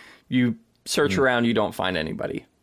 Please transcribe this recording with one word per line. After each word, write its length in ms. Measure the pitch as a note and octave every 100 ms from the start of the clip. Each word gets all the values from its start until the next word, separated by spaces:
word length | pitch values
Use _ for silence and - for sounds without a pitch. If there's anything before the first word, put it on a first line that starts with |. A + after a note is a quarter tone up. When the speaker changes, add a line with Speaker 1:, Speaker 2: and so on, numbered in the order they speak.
| - - -
Speaker 1:
you 300 | B2+ B2 A2+ _ _ -
search 300 | - C#3+ F#2+
Speaker 2:
Hmm. 60 |
Speaker 1:
around, 240 | C3 A#2+ A#2
you 80 |
don't 200 | A2 G2+
find 220 | - F#2 F2+
anybody. 480 | D#2 - - - - _